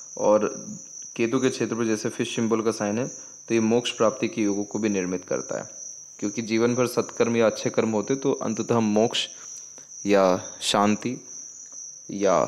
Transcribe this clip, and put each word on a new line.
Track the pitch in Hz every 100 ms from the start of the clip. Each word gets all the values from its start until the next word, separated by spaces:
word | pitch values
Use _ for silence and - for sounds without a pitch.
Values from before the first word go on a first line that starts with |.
| - -
और | 101 107 104 - 98 - - - - -
केतु | 117 131
के | 127
क्षेत्र | - 113 113
पर | 113
जैसे | 110 117
fish | - 117 -
symbol | 113 113
का | 110
sign | 110 104 107
है, | 147
तो | - - - -
ये | 113
मोक्ष | 110 120 120
प्राप्ति | - 110 - 117
के | -
योगों | 104 101
को | 104 104
भी | 110
निर्मित | 101 90 92 -
करता | 65 - -
है, | - - - - - -
क्योंकि | 104 110
जीवन | 110 113 120 120
भर | 120
सत्कर्म | 120 107 - 117 117
या | 110
अच्छे | 107 123
कर्म | - 113
होते | 107 101 135
तो | 139
अंततः | 135 107 113 110 117
मोक्ष | 107 104 113 - - - - - - - - - 98
या | 98 95 92 - -
शांति | - 107 104 104 120 127 - - - - - - - - -
या | 98 98 85